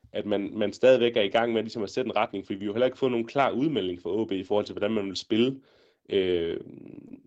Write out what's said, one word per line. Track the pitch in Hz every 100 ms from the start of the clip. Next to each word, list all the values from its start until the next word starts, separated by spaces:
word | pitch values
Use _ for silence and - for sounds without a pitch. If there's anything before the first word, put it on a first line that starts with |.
| -
at | 98 101
man, | 101 101 107
man | 104
stadigvæk | - 127 127 120 117
er |
i | 101
gang | 113 117
med | 113
ligesom | 110 117
at | 98
sætte | - 110
en | 101
retning, | 113 98 95
fordi | 98
vi | 104
har |
jo |
heller | 107 127
ikke | 131
fået | 131
nogen | 120 117
klar | 139 127
udmelding | 101 156 131 92 87
fra | 85
O | 101 110
B |
i | 95
forhold | 95 104 101
til, |
hvordan | 92 101
man | 110 98
vil | 90
spille. | - 110 127 135 - _ _ _ -
Øh, | 98 92 87 85 - - - - - - -